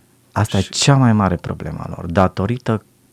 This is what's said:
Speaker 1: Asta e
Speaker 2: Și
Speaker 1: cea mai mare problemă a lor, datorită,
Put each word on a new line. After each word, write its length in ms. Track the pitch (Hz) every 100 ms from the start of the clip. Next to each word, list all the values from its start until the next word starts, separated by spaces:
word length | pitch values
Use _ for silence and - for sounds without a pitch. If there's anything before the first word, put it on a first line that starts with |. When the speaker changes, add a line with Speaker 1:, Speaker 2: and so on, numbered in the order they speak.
| _ _ _
Speaker 1:
Asta 260 | - 104 101
e 40 |
Speaker 2:
Și 80 | 92
Speaker 1:
cea 260 | - - 139
mai 180 | 127
mare 220 | 107 95 87
problemă 440 | - - 78 78
a 140 | - -
lor, 160 | 87
datorită, 720 | 80 92 - 95 123 - 110 - _ _